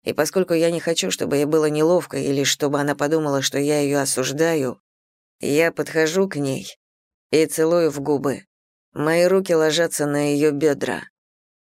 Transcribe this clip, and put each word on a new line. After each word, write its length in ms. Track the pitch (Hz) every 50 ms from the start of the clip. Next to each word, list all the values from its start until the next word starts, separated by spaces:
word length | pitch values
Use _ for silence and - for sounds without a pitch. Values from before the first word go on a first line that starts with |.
| -
И 100 | - -
поскольку 400 | - 156 156 - 190 185 - 170
я 180 | 160 165 165
не 80 | 170 160
хочу, 320 | - 170 165 - 190 185
чтобы 260 | 185 - - 117 143
ей 80 | 139 147
было 200 | 147 156 160 151
неловко 520 | 151 151 151 156 165 180 175 151 - -
или 260 | 139 135 139 139 139 139
чтобы 340 | - - - 151 139 143 143
она 160 | 143 147 143
подумала, 460 | - 147 147 160 160 156 147 139 139
что 160 | 131 - -
я 240 | 139 143 147 151 147
ее 180 | 143 139 143 143
осуждаю, 800 | 139 131 - 123 131 139 139 147 160 170 165 156 135 123 - - _ _ _ _ _ _ _ _ _ _ _ _
я 300 | - - 139 151 165 170 -
подхожу 560 | - 147 - 151 160 160 156 165 190 196 196
к 80 | 196
ней 400 | 143 143 135 135 - - - - _ _ _ _ _ _ _ _ _ _ _
и 140 | - 151 160
целую 460 | 151 - - 160 160 175 175 165 156
в 80 | 143 147
губы. 460 | 139 147 147 131 123 143 120 98 - _ _ _ _ _ _ _ _ _ -
Мои 320 | - 147 156 165 170 175
руки 280 | 180 190 190 190 185 170
ложатся 520 | 160 156 156 147 170 170 160 - - 147
на 260 | 147 143 147 147 147
ее 200 | 143 143 151 151
бедра. 520 | 143 143 160 151 139 - 139 127 98 - - - _ _ _ _ _ _ _ _ _ _ _ _